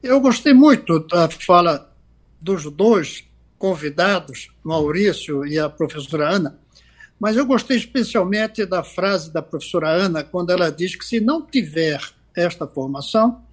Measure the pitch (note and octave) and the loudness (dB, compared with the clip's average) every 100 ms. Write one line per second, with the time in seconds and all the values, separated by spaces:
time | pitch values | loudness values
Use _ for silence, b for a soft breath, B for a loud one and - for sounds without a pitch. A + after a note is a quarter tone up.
0 | B3 C4+ C4 - D4 C4 D4+ B3+ - E3 | 4 4 4 2 6 8 8 6 2 -2
1 | D#3+ F3 D#3+ - - F3 E3+ C#3+ - _ | 2 2 2 -2 4 4 4 0 -6 _
2 | _ _ _ _ D#3+ F#3+ D3 D3 G#3+ G#3 | _ _ _ _ -6 -4 -6 0 4 4
3 | D3 - _ _ _ _ F#3+ E3+ D3 D3 | 0 -10 _ _ _ _ -4 -4 -6 0
4 | F#3 F#3+ - B2+ - _ D#3+ D#3+ D3 E3 | 0 0 -4 -18 -18 _ -4 -2 -2 0
5 | G3+ D#3+ - C#3+ C#3+ D3+ D3+ - D#3 D3+ | 0 -2 -6 -6 -4 -4 -4 -4 -6 -6
6 | C3+ D#3 D3 G3 D3+ - _ b b b | -8 -4 -2 -2 -4 -10 _ b b b
7 | b _ G#3 A3 C4+ B3+ - A#3+ - C4+ | b _ -2 -2 0 0 0 -4 -2 -4
8 | A3 A3+ F3+ G3+ A3 A3 F#3+ F3+ - - | -2 -2 0 -2 -4 -4 -4 -4 -6 -4
9 | F#3+ F#3+ D#3+ D#3 - D#3 - F3 D#3 E3 | -2 -2 -4 -10 -8 -12 -4 -4 0 0
10 | G3 D#3+ C#3 F3+ F3 F3+ E3+ D3 F#3 - | 0 -4 -6 -6 -2 0 0 -2 -8 -6
11 | - A#3 A3 D#4+ D#4 C4+ D#3 D#3 D#3+ C#3+ | -4 -2 0 -2 -2 -4 -2 -2 -2 -4
12 | - _ _ - E3+ E3+ C#3+ - C3+ C#3 | -10 _ _ -4 -4 -4 -10 -8 -8 -8
13 | - A3 A#3 B3 - | -4 2 2 0 -18